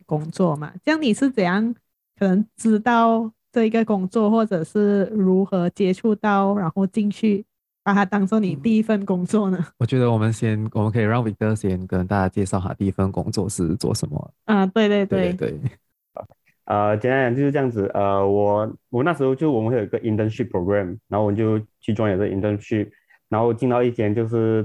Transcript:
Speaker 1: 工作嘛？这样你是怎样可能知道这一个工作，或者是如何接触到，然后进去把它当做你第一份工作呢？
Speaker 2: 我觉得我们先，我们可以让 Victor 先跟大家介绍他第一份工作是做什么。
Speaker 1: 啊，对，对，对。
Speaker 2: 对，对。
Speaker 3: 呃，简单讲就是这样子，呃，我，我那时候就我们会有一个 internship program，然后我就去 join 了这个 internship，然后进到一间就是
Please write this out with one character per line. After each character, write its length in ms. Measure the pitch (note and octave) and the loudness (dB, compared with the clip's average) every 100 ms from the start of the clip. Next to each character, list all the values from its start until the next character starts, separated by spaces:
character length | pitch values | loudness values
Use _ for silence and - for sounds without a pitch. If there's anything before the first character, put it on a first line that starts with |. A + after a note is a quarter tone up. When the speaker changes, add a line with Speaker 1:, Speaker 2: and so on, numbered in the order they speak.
Speaker 1:
工 180 | - D3+ D#3 | -6 -4 -4
作 240 | - F3+ | -2 0
嘛？ 200 | D3 D3 F#3 | -2 -8 -6
这 80 | - | -2
样 80 | D#4+ | 0
你 140 | C#4 | 0
是 160 | G#3 C#4 | 2 0
怎 120 | A#3+ | 0
样 320 | F3 F#3+ A3+ A#3 _ _ _ _ | 0 0 -2 -4 _ _ _ _
可 100 | G3 | 2
能 180 | F#3 G#3+ | 2 0
知 240 | - A3+ G#3+ | -2 0 2
道 540 | A#3+ A#3 A3+ A3+ A3+ - _ | 2 4 4 2 -2 -10 _
这 140 | A#3+ | 0
一 60 | A3 | 2
个 120 | A3+ | 2
工 220 | A3 G3+ F#3 | 2 0 0
作， 240 | A#3 G#3 | 0 2
或 140 | A3+ | 2
者 180 | A3 F3+ | 2 -2
是 440 | D#3+ G#3+ G#3 G3+ F#3+ | -2 0 2 2 0
如 360 | G#3+ F#3 F#3 | 2 2 4
何 280 | G3 F#3+ F3 | 2 0 -2
接 220 | - F#3 | 0 0
触 220 | F#3 A3+ | 2 0
到， 400 | G#3 G#3+ G3 G3 G3+ | 0 2 2 2 0
然 140 | E3 | -2
后 160 | G3 F#3+ | -2 -2
进 240 | A3 G#3 | 0 -2
去 340 | - A3 G3+ - _ _ _ G#3 | 0 0 0 -4 _ _ _ 0
把 40 | |
它 100 | G3+ | 2
当 200 | F#3+ G3+ | 2 0
做 140 | F#3+ A3 | 0 0
你 160 | F#3+ | 0
第 220 | C3+ A3+ A3 | -2 2 2
一 60 | |
份 220 | A3 G#3+ | 2 0
工 220 | G3 F3+ F3+ | 0 -2 0
作 240 | G#3+ G3 | 0 0
呢？ 80 | F3 E3 _ | -2 -4 _
Speaker 2:
我 80 | |
觉 140 | A#2+ C3 | 0 2
得 100 | A#2+ | 2
我 80 | A2+ | 2
们 160 | A2 | 2
先， 320 | A2+ A2+ G#2+ A2 | 0 -2 -2 -2
我 80 | A2+ | 0
们 100 | G#2+ | 0
可 80 | A2+ | 2
以 40 | |
让 200 | G#2+ A#2+ | 2 2
Victor 320 | A2+ F#2+ G#2+ G#2+ | 0 -2 -2 0
先 280 | G2 F#2 F#2 | -2 -2 -2
跟 180 | F#2 F2+ | -4 0
大 100 | G2+ | 0
家 120 | F#2 | 0
介 160 | - | 0
绍 160 | F#2+ G2 | -2 -2
他 120 | F2 | -4
第 120 | - G2 | -2 -2
一 40 | |
份 180 | - F#2+ | 0 -2
工 220 | F#2+ E2 | -2 -4
作 160 | - G2 | -4 -4
是 260 | - E2 | -2 -2
做 180 | G2+ - | -2 -2
什 160 | A2 - | -2 -4
么。 240 | D3 - - | -6 -10 -12
Speaker 1:
啊， 200 | - G#3 | 0 2
对， 240 | F#3+ A3 G#3+ | 2 2 2
对， 160 | G#3 | 2
对。 280 | G3 F#3+ F3+ | 0 0 -2
Speaker 2:
对， 180 | F#3 - | -2 -6
对。 100 | D3+ B2+ - _ _ _ - - _ _ _ - | -4 -8 -8 _ _ _ -18 -18 _ _ _ -2
Speaker 3:
呃， 300 | G#2 G#2 G#2+ | 0 2 0
简 120 | B2 | 0
单 140 | C3+ | 0
讲 120 | B2+ B2+ | 0 0
就 60 | |
是 80 | C#3+ | 0
这 80 | C#3+ | 0
样 100 | C3 | -2
子， 220 | A2 G2 | -2 -2
呃， 320 | G2+ G2 G2 | 0 0 0
我， 480 | G2 G2+ G#2 G#2 A2 - _ | 2 2 2 0 -2 -8 _
我 120 | A#2+ | -2
那 100 | D#3+ | 0
时 120 | D#3+ | 0
候 100 | C3+ | 0
就 160 | C3+ D#3 | 0 0
我 100 | A#2 | 0
们 120 | A2 | 0
会 40 | B2 | -2
有 40 | |
一 40 | G2+ | -2
个 100 | A#2 | -4
internship 460 | A2+ G#2+ A2 A2 A#2 | -2 -2 -2 -4 -6
program， 460 | F#2+ F2+ G2+ F#2 G2+ _ | -4 -2 -2 -2 -8 _
然 120 | G2+ | -2
后 60 | G#2+ | 0
我 60 | |
就 260 | G#2 A2 A2 G#2+ _ | 0 0 -2 -4 _
去 120 | - | -6
join 240 | G#2+ G#2+ F#2 | -2 0 0
了 0 | |
这 20 | |
个 100 | G2+ | -2
internship， 600 | G2 G#2 G#2 - G#2+ G#2 _ _ _ _ | -2 -2 -4 -4 -4 -4 _ _ _ _
然 120 | A2 | 0
后 120 | A#2 | 0
进 160 | A#2 C3 | 0 0
到 140 | A#2+ | 0
一 80 | B2 | 0
间 240 | A#2+ G#2 | 0 -2
就 100 | G#2+ A2+ | -2 -2
是 360 | A#2 A2+ A2 | 0 0 0